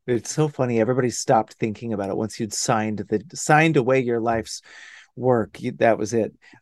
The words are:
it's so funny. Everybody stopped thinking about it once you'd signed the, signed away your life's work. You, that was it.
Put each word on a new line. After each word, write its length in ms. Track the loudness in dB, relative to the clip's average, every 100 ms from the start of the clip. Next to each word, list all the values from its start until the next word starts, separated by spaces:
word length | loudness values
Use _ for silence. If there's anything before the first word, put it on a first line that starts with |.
| -4
it's 260 | -4 -2
so 160 | -2 -2
funny. 320 | -2 0 2
Everybody 300 | 2 0 -2
stopped 440 | -2 2 2 0
thinking 380 | -4 -6 -6 -6
about 180 | -6 -4
it 60 | -4
once 240 | -4 -6
you'd 120 | -8
signed 460 | -4 -2 0 -2 -4
the, 240 | -4 -4 -4
signed 420 | -6 2 4 4 4
away 240 | 2 2
your 200 | 2 0
life's 420 | 0 -2 -4 -12 -18 -20 -20 -20 -20 -2
work. 440 | 2 2 0 -6
You, 120 | -6
that 260 | 2 4 4
was 160 | 0
it. 180 | 0 -2 -6 -20 -20